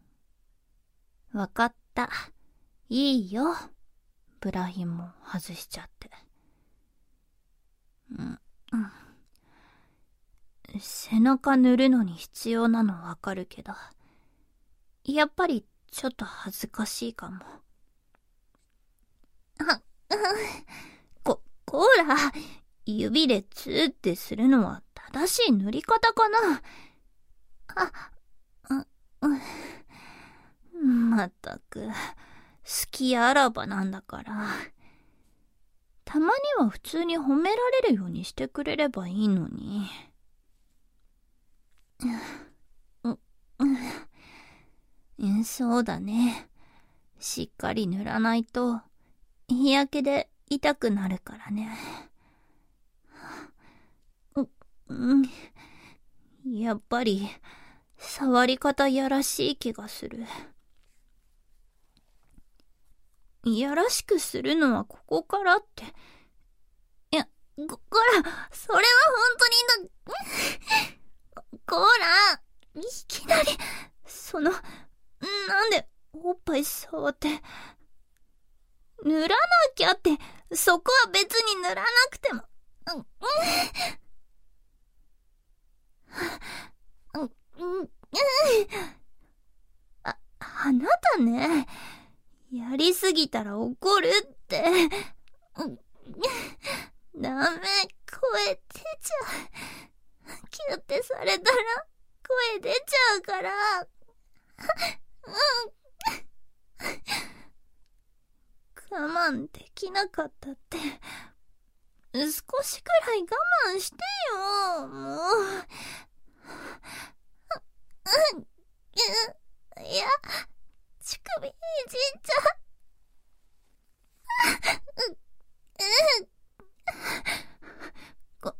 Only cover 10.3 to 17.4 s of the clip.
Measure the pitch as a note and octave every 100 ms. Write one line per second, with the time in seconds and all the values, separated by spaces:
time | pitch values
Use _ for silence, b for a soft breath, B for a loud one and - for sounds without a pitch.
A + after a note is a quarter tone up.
10.3 | _ - _ - G3+ - - - A3 B3
11.3 | C4 C#4+ C4 B3+ B3 C4 B3+ F#3+ E3 -
12.3 | - A3+ A3+ A#3 A3+ G#3+ F3 E3+ E3+ G3+
13.3 | F#3+ F#3 - G#3 - - _ _ _ _
14.3 | _ _ _ _ _ _ _ - D4 D4+
15.3 | - F4 A#3 - _ _ - C4 - -
16.3 | - G3 - A3 - G#3+ - A#3 - F3
17.3 | F#3